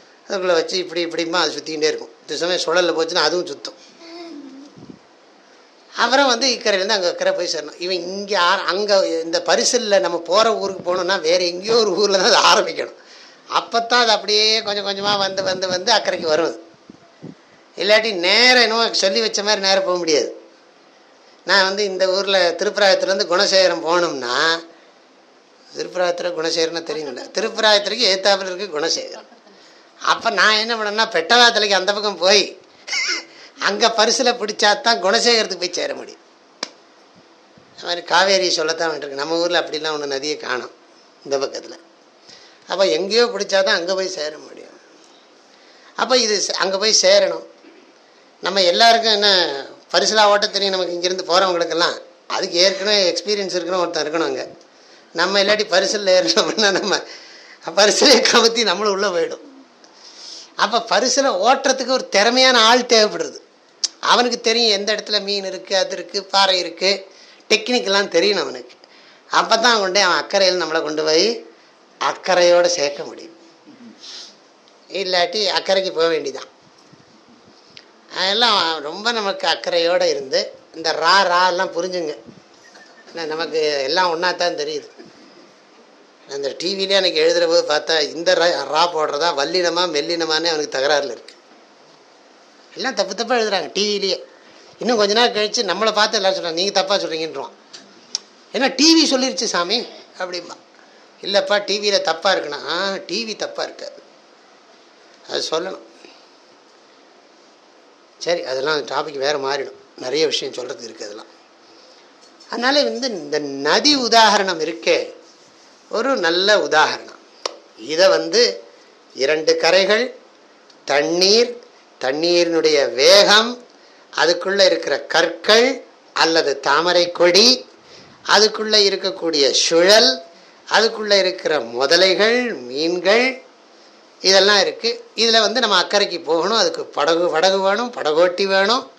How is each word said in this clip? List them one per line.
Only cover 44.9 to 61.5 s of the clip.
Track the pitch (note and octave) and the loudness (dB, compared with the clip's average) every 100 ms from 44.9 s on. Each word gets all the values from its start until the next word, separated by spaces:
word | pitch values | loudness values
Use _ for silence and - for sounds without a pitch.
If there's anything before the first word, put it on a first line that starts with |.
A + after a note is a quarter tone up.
| - - - _ _ _ _ - - - - | -20 -20 -20 _ _ _ _ -20 -20 -16 -6
அப்ப | A#3 B3+ | 0 0
இது | A3 G3+ E3+ | 0 -2 -4
ச-, | |
அங்க | - F#3 F#3+ | -4 -2 0
போய் | G#3+ - | 2 4
சேரணும். | F#3 G3+ F#3 E3 - - - - - _ _ _ _ _ | 6 6 4 -4 -10 -20 -20 -20 -20 _ _ _ _ _
நம்ம | E3+ G3 | -4 0
எல்லாருக்கும் | F3+ G3 A#3 A3+ A3+ | 2 4 6 6 2
என்ன | G#3 G#3 F#3+ D#3+ C#3 B2+ - - | 2 2 2 0 -4 -10 -16 -2
பரிசுலா | F3 F#3+ G#3+ | 0 2 4
ஓட்ட | G#3 G3+ G#3 | 4 4 0
தெரியும் | G3+ G3 | -2 -2
நமக்கு | F#3 F3 | -2 -4
இங்கிருந்து | F3 F3+ F#3 | -4 -4 -4
போறவங்களுக்கெல்லாம்? | E3+ F3+ F#3+ F3 E3 E3 E3 - - - - | 0 2 2 0 -2 0 -2 -2 -12 -20 -8
அதுக்கு | A2 F3 E3+ | -6 -4 2
ஏற்கனவே | F#3+ F#3 G3 G#3 F3+ | 2 2 -2 0 0
எக்ஸ்பீரியன்ஸ் | E3 G3+ G#3 F#3+ F3 | -2 -4 -4 -4 -6
இருக்கணும், | E3+ F#3 | -4 -4
ஒருத்தன் | E3+ E3 D3 | -2 -4 -4
இருக்கணும் | E3 | -2
அங்க. | D3 B2+ C3 - - _ - - _ | -4 -4 -10 -16 -20 _ -20 -20 _
நம்ம | E3 F#3 G3+ | -2 0 2
இல்லாட்டி | G3 G#3 G#3+ | 2 0 2
பரிசுல | F3+ G3 G#3+ G3 | 0 0 -2 2
ஏறணும் | F#3 E3+ - D#3+ | 2 4 0 0
அப்படின்னா | - G#3 | 0 0
நம்ம | F3+ F#3+ D#3 - - - - - - - E3 | 0 -2 -4 -6 -18 -20 -20 -20 -16 -4 2
பரிசுலையே | G#3 F#3+ C#4 A#3 - | 4 4 6 6 4
கமுத்தி | A#3+ A3+ A#3 | 4 2 0
நம்மளும் | G#3+ F3+ G#3 | 0 0 0
உள்ள | F#3+ G3+ | 0 -2
போயிடும். | E3+ D#3+ - - - - _ - - - - - - - - | -2 -4 -6 -16 -20 -20 _ -20 -20 -20 -20 -20 -20 -16 -4
அப்ப | G3 A3+ A3+ F#3 | -2 -2 0 0
பரிசுல | B3 C4+ | 0 0
ஓட்டுறதுக்கு | C4+ F#3+ A3 | 0 2 2